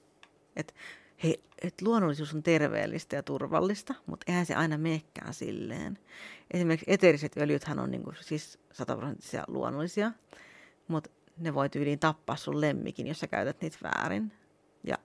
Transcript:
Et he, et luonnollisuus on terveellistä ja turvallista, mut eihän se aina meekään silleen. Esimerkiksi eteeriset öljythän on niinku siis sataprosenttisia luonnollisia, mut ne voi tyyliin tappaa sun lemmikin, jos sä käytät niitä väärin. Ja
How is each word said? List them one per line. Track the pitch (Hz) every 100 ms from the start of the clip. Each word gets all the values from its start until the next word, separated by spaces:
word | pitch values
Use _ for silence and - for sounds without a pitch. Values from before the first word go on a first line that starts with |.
| _ _ - _ _ -
Et | 151 - - - - -
he, | 160 - - -
et | 175 -
luonnollisuus | 190 226 175 147 147
on | 151
terveellistä | 156 160 147 110 104 160 - 143
ja |
turvallista, | 139 139 139 160 180 208 - 262 -
mut | 165 -
eihän | 180 170
se | -
aina | 160 151
meekään | 160 160 - - -
silleen. | - 113 104 107 117 - 196 _ - - - -
Esimerkiksi | 180 170 160 -
eteeriset | 190 185 147 147 -
öljythän | 147 143 - 143
on | 131
niinku | 127 - 147
siis | - 151 - - _
sataprosenttisia | - 131 117 127 120 - - -
luonnollisia, | 135 120 135 170 208 214 226 _ - - - - _ -
mut | 165 - - _ -
ne | 165
voi | 139 139
tyyliin | 147 143 143
tappaa | 160 156 - 143
sun | - 147
lemmikin, | 151 139 - - -
jos | -
sä | -
käytät | - 107 151
niitä | 160 -
väärin. | - - 160 196 214 - _ _ _ _
Ja | - -